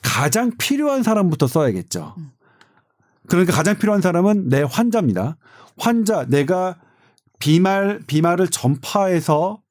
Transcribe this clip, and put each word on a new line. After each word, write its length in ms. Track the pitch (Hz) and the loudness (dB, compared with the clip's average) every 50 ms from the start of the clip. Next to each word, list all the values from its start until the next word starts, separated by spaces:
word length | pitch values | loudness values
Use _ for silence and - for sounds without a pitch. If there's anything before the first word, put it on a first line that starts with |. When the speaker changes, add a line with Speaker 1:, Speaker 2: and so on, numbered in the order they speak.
Speaker 1:
가장 500 | - - - 117 139 151 - 220 247 240 - | -4 -4 -2 0 0 0 0 0 0 -2 -4
필요한 460 | - - - 285 277 302 294 277 269 233 | -4 -2 -2 0 0 0 0 0 0 2
사람부터 440 | 214 220 214 196 175 156 147 147 | 2 2 2 2 2 2 2 0
써야겠죠. 680 | 127 - 160 151 127 98 92 82 _ - 85 78 - - | 0 2 2 0 0 0 -2 -6 _ -10 -10 -10 -12 -16
Speaker 2:
음. 140 | 175 156 135 _ _ _ _ _ _ - _ _ _ _ _ _ _ _ _ _ _ _ - | -18 -18 -18 _ _ _ _ _ _ -20 _ _ _ _ _ _ _ _ _ _ _ _ 0
Speaker 1:
그러니까 240 | - 175 185 175 - | 2 2 2 2 2
가장 240 | 156 156 196 208 | 0 2 0 0
필요한 240 | - - 208 208 202 | 0 0 0 2 2
사람은 480 | 170 185 170 170 185 202 214 202 185 131 | 0 0 2 2 2 2 2 2 0 0
내 140 | 131 139 147 | 0 0 0
환자입니다. 760 | 135 - - 233 240 220 226 185 127 98 90 98 131 160 _ _ - - - - _ _ | 0 0 -2 0 0 0 0 0 0 0 0 -4 -4 -6 _ _ -20 -20 -20 -20 _ _
환자, 480 | - - 233 233 233 220 202 220 170 127 | -4 -2 0 0 0 0 0 0 -2 0
내가 520 | 120 135 143 143 143 185 180 185 185 175 _ _ _ _ _ _ _ _ _ _ _ _ | 0 0 0 2 0 0 0 -2 -4 -6 _ _ _ _ _ _ _ _ _ _ _ _
비말, 640 | _ - 147 156 170 185 190 196 196 196 202 208 - - | _ 0 2 4 4 4 2 2 0 0 -2 -2 -4 -8
비말을 400 | - 143 151 165 170 175 175 185 170 | -4 -2 0 2 2 2 0 0 -2
전파해서 1120 | - - - 135 147 - - - - 208 196 190 180 165 160 - 156 147 170 190 214 - _ _ | -2 -2 -2 -2 -2 -2 -6 -4 -2 -2 0 0 0 0 0 0 0 0 0 -4 -6 -10 _ _